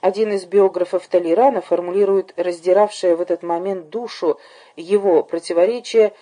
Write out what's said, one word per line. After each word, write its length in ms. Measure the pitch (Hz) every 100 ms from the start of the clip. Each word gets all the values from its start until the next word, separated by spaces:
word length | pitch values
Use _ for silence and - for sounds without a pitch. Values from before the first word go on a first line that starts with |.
Один 320 | 185 196 214
из 120 | 202 180
биографов 600 | 202 190 185 175 185 -
Толерана 540 | 180 170 170 262 233
формулирует 720 | 175 175 175 185 196 196 185 -
раздиравшее 800 | 175 175 175 185 208 - 185 165
в 60 |
этот 220 | 175 175
момент 460 | 175 170 190 190 156
душу 500 | 208 233 - 165 143 - - - -
его 480 | 170 202 196 160
противоречие 880 | - 170 - 170 185 240 226 226 214 -